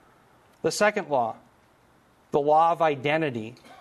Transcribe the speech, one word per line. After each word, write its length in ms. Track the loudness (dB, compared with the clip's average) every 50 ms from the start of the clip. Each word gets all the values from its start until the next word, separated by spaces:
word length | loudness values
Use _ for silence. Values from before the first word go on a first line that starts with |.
| _ _ _ _ _ _ _ _ _ _ _ _ -4
The 80 | -4
second 380 | 0 2 2 2 0 0 -6 -2
law, 280 | -2 -2 -2 -2 -4 -10 -18 _ _ _ _ _ _ _ _ _ _ _ _ _ _ _ _ -4 -2
the 80 | 0
law 320 | 2 4 4 4 4 2 2
of 100 | 2 0
identity, 720 | 0 0 0 -2 -2 -2 0 -2 -2 -4 -6 -10 -10 -14 -18 -20 -20 -20 -20